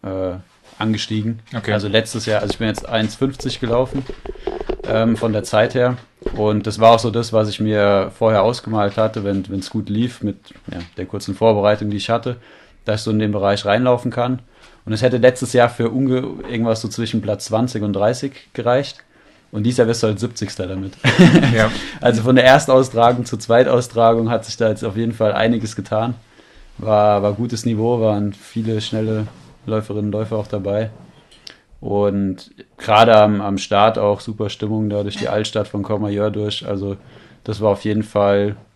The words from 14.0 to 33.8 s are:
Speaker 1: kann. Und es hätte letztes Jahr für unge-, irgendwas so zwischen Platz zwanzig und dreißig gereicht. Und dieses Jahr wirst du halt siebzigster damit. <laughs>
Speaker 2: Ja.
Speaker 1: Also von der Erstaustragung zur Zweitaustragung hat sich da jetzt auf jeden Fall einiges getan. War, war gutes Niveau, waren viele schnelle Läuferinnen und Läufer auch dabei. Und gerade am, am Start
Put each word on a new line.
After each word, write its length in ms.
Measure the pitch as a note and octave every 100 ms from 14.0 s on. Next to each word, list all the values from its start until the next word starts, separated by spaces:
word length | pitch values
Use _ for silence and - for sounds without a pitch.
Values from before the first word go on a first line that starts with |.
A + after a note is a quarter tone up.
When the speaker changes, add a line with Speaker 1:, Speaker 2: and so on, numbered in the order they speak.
| A#2+
Speaker 1:
kann. 260 | A2+ A#2+ B2+ - _ - _
Und 80 | -
es 100 | G#2+
hätte 140 | B2 A#2+
letztes 360 | B2 B2+ B2
Jahr 160 | B2+ A#2+
für 220 | - A#2
unge-, 520 | B2+ C3+ B2+ B2+ - -
irgendwas 320 | A#2 A2+ A2
so 60 | A2
zwischen 360 | - A2+ A2+
Platz 240 | G#2+ G#2 -
zwanzig 360 | A2 B2 A2+
und 100 | G#2
dreißig 580 | G2 G#2 B2 C#3 - -
gereicht. 460 | - A#2 B2+ C#3 - _ _ _ _ _
Und 140 | G#2+
dieses 140 | G#2+ G#2
Jahr 100 | A2+
wirst 160 | A2+
du 20 | A2
halt 140 | G#2+
siebzigster 480 | A2 - G#2 - F2+
damit. 280 | F#2+ G2 - - -
<laughs> 280 | F3+ D#3+ C3+
Speaker 2:
Ja. 200 | A#2 A2 A2+ - -
Speaker 1:
Also 220 | A#2+ A2+
von 140 | A2+ B2+
der 80 |
Erstaustragung 800 | B2+ C3+ D3 C3 B2+ A#2 A#2 B2
zur 160 | A2+ A2
Zweitaustragung 880 | - A#2 C3+ B2 B2 A#2 A2+ A2+ A2+
hat 140 | A2+
sich 120 | A2 -
da 120 | A2+
jetzt 160 | G#2+
auf 120 | A2+ G#2
jeden 160 | A#2
Fall 200 | A2+ A2
einiges 420 | - A2+ A#2 G#2+
getan. 400 | - G2+ G#2+ A#2 B2 _ _ _ - - -
War, 440 | A2 G#2+ G#2 G#2
war 80 | G2+
gutes 340 | G2+ A#2+ A#2+ A#2+
Niveau, 340 | A2 A2+ B2
waren 320 | A2 G#2 G#2
viele 480 | G2+ - - A2 A2
schnelle 460 | G#2+ A2 A2 A2 G#2+ - - - -
Läuferinnen 400 | G#2+ G#2 G#2 G#2
und 60 |
Läufer 240 | G#2 A2 A2
auch 100 | G#2
dabei. 440 | G#2+ G2 G2+ A2 - - - _ _ - - _ -
Und 720 | - G2+ G2+ G2 G2 F#2 - _ - _
gerade 400 | - G#2+ A2+ A2
am, 240 | G#2+ G#2
am 180 | G2 G2
Start 400 | - G2+